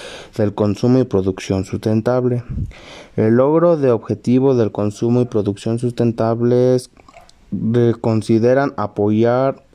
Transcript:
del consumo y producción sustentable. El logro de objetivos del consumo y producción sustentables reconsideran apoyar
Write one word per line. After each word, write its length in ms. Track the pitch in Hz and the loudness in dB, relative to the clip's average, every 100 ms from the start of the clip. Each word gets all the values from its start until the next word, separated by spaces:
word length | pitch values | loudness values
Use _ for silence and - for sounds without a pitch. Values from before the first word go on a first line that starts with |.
| - - - - | -18 -18 -12 -4
del 180 | 104 | -4
consumo 460 | 101 104 98 123 127 | 0 -2 0 2 2
y 60 | 127 | 2
producción 580 | 98 95 92 - 95 | 0 -2 -4 -4 -4
sustentable. 800 | 95 101 110 110 110 127 123 123 - - - - - - - - | -4 -6 -2 -2 0 0 0 -4 -6 -10 -10 -12 -20 -20 -10 -2
El 200 | 110 117 | 2 4
logro 420 | 135 160 170 165 | 4 4 2 2
de 140 | 135 | 2
objetivos 640 | 113 - 104 - 127 135 123 | 0 -2 -4 0 2 2 2
del 160 | 107 | 0
consumo 480 | - 104 104 117 123 | -2 -4 -2 0 0
y 40 | 123 | 0
producción 540 | 107 101 101 - 117 | -2 -2 -4 -4 -4
sustentables 1120 | 123 117 117 113 113 117 120 123 127 127 127 _ - - - _ _ | -4 -2 -2 0 -2 0 0 2 2 0 -2 _ -20 -20 -20 _ _
reconsideran 1200 | - 110 120 117 113 113 110 107 113 117 131 139 - | -6 -2 2 2 0 -2 -2 0 2 2 2 0 -4
apoyar 880 | 104 - 104 107 113 123 135 135 _ | -6 -2 0 2 2 2 0 -4 _